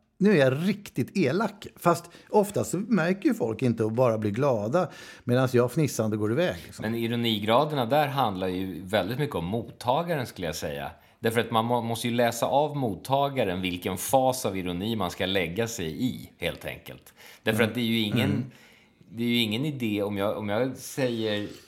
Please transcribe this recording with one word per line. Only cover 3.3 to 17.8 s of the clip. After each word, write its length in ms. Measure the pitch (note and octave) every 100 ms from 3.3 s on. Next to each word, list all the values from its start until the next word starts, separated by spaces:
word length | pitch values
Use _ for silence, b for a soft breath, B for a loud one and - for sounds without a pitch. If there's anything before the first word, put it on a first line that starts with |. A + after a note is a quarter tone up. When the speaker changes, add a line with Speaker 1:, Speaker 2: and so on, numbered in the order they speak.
Speaker 1:
folk 280 | A#3 A2+ A2
inte 220 | B2+ A2+
och 80 | A2
bara 260 | A2+ B2+ A2
blir 120 | G#2+
glada, 580 | G2+ C#3+ A#2 G#2 E3 F3 B B B
medan 240 | - B2 C3
jag 180 | A#2+ B2
fnissande 440 | - D3 - A2 G#2+
går 160 | G#2+
iväg, 240 | B2 F3 F2 -
liksom. 160 | -
Speaker 2:
Men 120 | G#2+
ironigraderna 920 | A#2 A#2 A#2+ A#2 G#2+ G#2 A#2 D3+ D3 A#2
där 200 | D3 D3
handlar 400 | C#3 A#2 F#2 F#2
ju 360 | F#2 F#2+ E2
väldigt 340 | F#2+ G#2 F#2 B2+
mycket 180 | - F2+
om 80 |
mottagaren, 840 | E2 A#2 G#2 - A#2 C#3 F3 D#3 A#2
skulle 200 | - E2+
jag 100 | D#2
säga. 340 | E2+ C#2+ C#2+ - b b
Därför 200 | A2 A2+
att 100 | A2
man 140 | A2+
må-, 180 | A2+ A#2+
måste 260 | A#2 A#2 B2
ju 60 |
läsa 320 | A#2+ A#2 - A2
av 300 | C3 D3+ C#3
mottagaren 840 | B2 E2+ - C3+ C#3 C3 G#2 F2+
vilken 340 | F#2 F2 G2+ F2+
fas 500 | - C3+ C3 B2 A2
av 100 | F#2+
ironi 400 | F2+ F2 G#2+ A2+
man 140 | F2
ska 160 | - F#2
lägga 420 | G2 E2 F2+ A2+
sig 360 | - E2 D#2
i, 260 | B2+ - - -
helt 260 | E2+ C#2
enkelt. 500 | - B1+ - B1+ - - B B
Därför 160 | - A2
Speaker 1:
Mm. 80 | A2+
Speaker 2:
att 40 |
det 60 | A2+